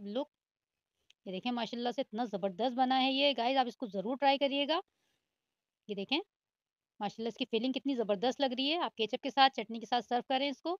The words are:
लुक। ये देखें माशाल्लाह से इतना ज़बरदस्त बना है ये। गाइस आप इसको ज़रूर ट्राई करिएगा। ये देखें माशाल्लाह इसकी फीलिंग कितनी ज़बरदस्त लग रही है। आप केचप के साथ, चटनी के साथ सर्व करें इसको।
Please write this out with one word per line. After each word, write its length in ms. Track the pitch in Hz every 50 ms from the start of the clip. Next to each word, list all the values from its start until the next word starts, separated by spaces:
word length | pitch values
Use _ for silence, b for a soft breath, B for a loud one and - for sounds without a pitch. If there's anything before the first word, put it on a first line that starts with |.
| 202 202
लुक। 220 | 208 254 294 - _ _ _ _ _ _ _ _ _ _ _ _ _ _ _ _ _ _ -
ये 60 | 202
देखें 180 | 180 185 - 240
माशाल्लाह 400 | 247 233 226 - - 233 240 240
से 100 | 208 277
इतना 220 | 254 - 214 214 247
ज़बरदस्त 480 | 208 208 185 190 196 180 175 226 262 240
बना 220 | 254 262 254 262
है 160 | 262 254 269
ये। 200 | 262 269 285 285 262
गाइस 220 | 233 226 254 269 269
आप 80 | 254
इसको 200 | 240 - - 254 202
ज़रूर 280 | 180 196 180 226 277 254
ट्राई 200 | 285 269 277 277
करिएगा। 420 | 285 269 269 277 285 254 311 370 - _ _ _ _ _ _ _ _ _ _ _ _ _ _ _ _ _ _ _ _ -
ये 60 | 208
देखें 240 | 196 196 - 269 330 415 _ _ _ _ _ _ _ _ _ _ _ _ _ _ -
माशाल्लाह 280 | 208 196 - - 226 233
इसकी 160 | 214 - 254
फीलिंग 280 | - - 220 240 262 254
कितनी 200 | 277 - 277 269
ज़बरदस्त 440 | 233 220 190 208 185 220 262 254 -
लग 120 | 277 254
रही 160 | 254 240 269 285
है। 100 | 320 349
आप 140 | 302 226 -
केचप 260 | - 220 208 254 -
के 80 | - 269
साथ, 200 | - 277 269 269
चटनी 300 | - 247 214 - 226 233
के 60 | 220
साथ 160 | - 254 240
सर्व 220 | - - 247 247 - -
करें 200 | 262 262 277 285
इसको। 240 | 262 - - 320 359